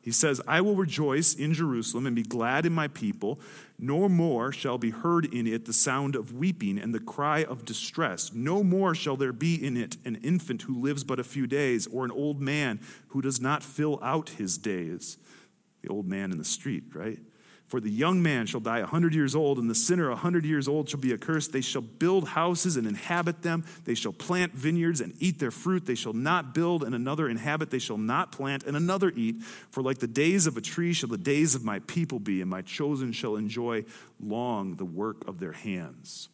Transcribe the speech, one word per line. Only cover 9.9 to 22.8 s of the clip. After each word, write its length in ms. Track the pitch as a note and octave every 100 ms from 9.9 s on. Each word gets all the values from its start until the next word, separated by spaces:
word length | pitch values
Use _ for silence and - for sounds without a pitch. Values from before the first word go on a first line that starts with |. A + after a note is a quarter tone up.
| -
an 120 | C3 A2
infant 460 | C3 F3+ - A#2+
who 160 | B2 B2+
lives 240 | C3+ C#3
but 160 | B2 B2+
a 60 |
few 220 | A#2+ C#3 B2
days, 400 | C#3 C#3 A#2 -
or 160 | A#2+
an 80 | C#3+
old 280 | C3 D3 C#3+
man 380 | C#3 D3 C3+ G#2+ - - -
who 140 | C3+
does 180 | C3 B2
not 240 | B2+ D3
fill 340 | - - D3+ C#3
out 260 | A#2 D#3+ D#3+
his 300 | - F#2+ -
days." 580 | A2 F#2 E2 F2 - - - - - _ _ _
The 80 | -
old 180 | G2 F#2
man 240 | G2 G2
in 80 | E2+
the 60 |
street, 400 | - - C#3 C#2 -
right? 240 | D#2 G#2+ - - _ - - _
"For 120 | B2+
the 100 | G#2+
young 320 | G#2+ D#3 F#3
man 240 | E3 C3 A2
shall 140 | B2+
die 180 | A2+ A#2
a 80 | G2
hundred 260 | E3 E3+
years 220 | D#3 C#3
old, 240 | D3+ D3 C3
and 100 | A#2
the 60 |
sinner 340 | A2 - F3 D3
a 60 |
hundred 320 | A2+ - F3 D3+
years 220 | D3+ C3+
old 200 | D3+ D3
shall 120 | C#3
be 120 | B2+
accursed. 380 | G#2+ - D#3+ C#3+
They 100 | C3+
shall 220 | B2+ C3+
build 460 | A2+ - E3 F#3+ D#3+
houses 480 | D#3+ F3 E3+ F#3
and 100 | D3